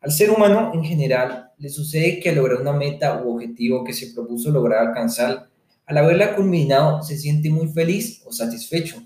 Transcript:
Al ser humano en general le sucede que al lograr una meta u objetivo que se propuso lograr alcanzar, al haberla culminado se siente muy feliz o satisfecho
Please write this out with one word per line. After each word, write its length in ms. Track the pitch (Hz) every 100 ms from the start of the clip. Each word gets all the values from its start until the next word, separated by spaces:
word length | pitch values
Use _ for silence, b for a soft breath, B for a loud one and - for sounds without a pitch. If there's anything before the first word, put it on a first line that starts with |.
Al 120 | 143
ser 180 | - 208
humano 400 | 214 208 208 233
en 100 | 165
general 680 | 156 160 131 127 127 131 - _
le 100 | 143
sucede 520 | 147 151 156 170 180
que 100 | 180
al 60 | 156
lograr 260 | 127 127
una 100 | 143
meta 500 | 143 143 - 143 120
u 120 | 123
objetivo 500 | 117 117 - 117 127
que 80 | 117
se 220 | 117 127
propuso 360 | - 117 117 139
lograr 360 | 143 120 110 117
alcanzar, 680 | 120 117 120 123 - - _ _ _
al 140 | - 151
haberla 380 | 156 170 208 202
culminado 680 | 190 175 139 135 151 151
se 160 | - -
siente 320 | 147 151 156
muy 160 | 160 160
feliz 560 | 165 165 202 233 -
o 80 | -
satisfecho 720 | - 117 117 - 170 160 -